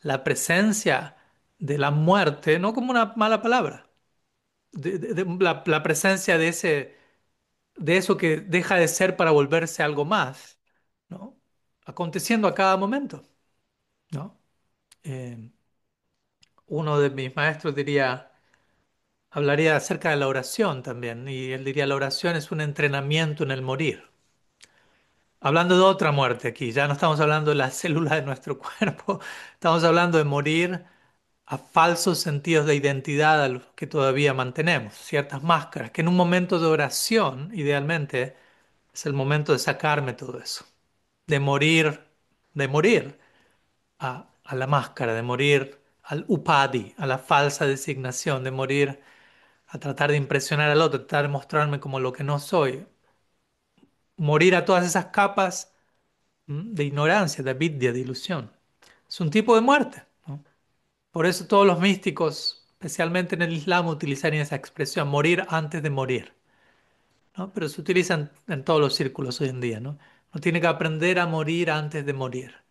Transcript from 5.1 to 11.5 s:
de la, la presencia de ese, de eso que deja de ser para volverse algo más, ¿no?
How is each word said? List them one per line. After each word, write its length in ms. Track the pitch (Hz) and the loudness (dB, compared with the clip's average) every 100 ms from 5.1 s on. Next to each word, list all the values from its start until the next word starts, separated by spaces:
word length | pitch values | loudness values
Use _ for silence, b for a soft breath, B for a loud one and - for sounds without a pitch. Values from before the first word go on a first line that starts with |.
de 100 | 175 185 180 | -4 -4 0
la, 220 | 185 160 - | 0 0 0
la 160 | 156 | 0
presencia 560 | 165 151 190 190 190 165 | 0 0 2 0 2 2
de 100 | 160 | 2
ese, 480 | 165 180 147 127 b b b _ _ _ _ _ - | 0 0 -2 -4 b b b _ _ _ _ _ -8
de 200 | 156 180 | 0 0
eso 180 | 190 196 | 2 0
que 220 | 165 156 | 0 0
deja 380 | 202 180 175 185 | -2 -2 2 2
de 120 | 160 | 2
ser 280 | - 185 180 | 2 0 2
para 140 | 165 | 4
volverse 500 | 151 139 165 165 - | 4 4 0 -2 -2
algo 220 | 151 147 147 | -2 -2 0
más, 540 | 208 139 - - _ _ _ _ _ - | 0 -2 -6 -18 _ _ _ _ _ -20
¿no? 300 | 180 226 - _ | -18 -18 -20 _